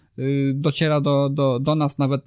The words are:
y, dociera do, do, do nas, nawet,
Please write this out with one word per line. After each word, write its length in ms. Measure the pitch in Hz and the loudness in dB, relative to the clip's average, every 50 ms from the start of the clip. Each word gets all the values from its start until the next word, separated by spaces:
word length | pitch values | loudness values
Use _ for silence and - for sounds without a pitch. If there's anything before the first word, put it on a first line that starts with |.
| _ _ - - | _ _ -10 -6
y, 320 | 131 135 139 139 139 139 135 | -2 -2 0 0 0 0 -2
dociera 460 | 139 147 151 143 - 170 156 151 147 | 0 -2 -2 -2 0 0 0 2 2
do, 280 | 139 143 143 139 143 139 | 2 2 2 2 2 0
do, 300 | 139 147 139 135 127 123 | 0 0 0 0 0 0
do 160 | 139 151 156 | 0 0 0
nas, 220 | 156 151 147 - | 0 0 -2 0
nawet, 240 | - 143 131 139 135 - | 0 -2 0 0 -2 -4